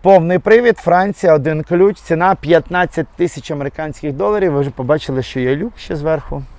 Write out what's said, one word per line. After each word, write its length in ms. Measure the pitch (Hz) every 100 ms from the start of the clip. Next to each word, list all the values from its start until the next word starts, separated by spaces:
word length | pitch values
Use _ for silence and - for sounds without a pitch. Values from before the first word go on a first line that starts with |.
повний 380 | 196 190 165 180
привід, 380 | - 226 240 208
Франція, 560 | - 175 196 - 180
один 300 | 156 139 156
ключ, 340 | 156 175 196 -
ціна 380 | - 165 180 190
п'ятнадцять 720 | 147 165 - 180 180 - 160 -
тисяч 360 | 175 - -
американських 600 | 151 143 - 156 143 151
доларів. 380 | 135 202 208 190
Ви 80 | 143
вже 100 | 139
побачили, 540 | - 127 151 - 131
що 160 | 127 131
є 160 | 123 143
люк 180 | 220 -
ще 180 | - 170
зверху. 480 | 151 156 - 139 135